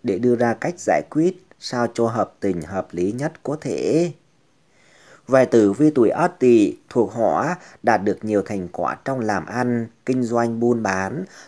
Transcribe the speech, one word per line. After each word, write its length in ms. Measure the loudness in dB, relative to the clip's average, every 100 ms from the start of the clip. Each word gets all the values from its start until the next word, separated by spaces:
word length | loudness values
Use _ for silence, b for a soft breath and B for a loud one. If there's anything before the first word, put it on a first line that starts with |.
để 160 | -4 0
đưa 180 | 0 2
ra 180 | 0
cách 200 | -2 -6 -4
giải 240 | -2 -2 0
quyết 360 | 0 0 -2 _ _
sao 280 | -8 -4 -2
cho 120 | -2 -2
hợp 280 | -2 -4 _
tình 220 | -4 -4
hợp 260 | -6 -8 -8
lý 220 | -4 -4
nhất 200 | -4 -8 -8
có 140 | -10 -8
thể. 520 | -6 -4 0 0 -2 -6 _ _ _ _ b b b b b b 2
Về 160 | 2
tử 280 | 6 6 4
vi 180 | 4 2
tuổi 200 | 4 2
Ất 280 | 2 -2 2
Tỵ 380 | 4 6 4 0 -4
thuộc 240 | -2 -2
hỏa, 440 | 0 0 0 -2 -6 B B
đạt 220 | 0 2
được 200 | 0 -2
nhiều 180 | -2 -2
thành 260 | -2 -6 -8
quả 240 | -4 -4 -4
trong 160 | -6 -4
làm 260 | -2 -4 -4
ăn, 400 | -4 -2 -2 -4 -8 -4
kinh 160 | -2
doanh, 380 | 0 0 0 0
buôn 220 | 0 0
bán. 420 | 0 -4 -4 -6 -10 B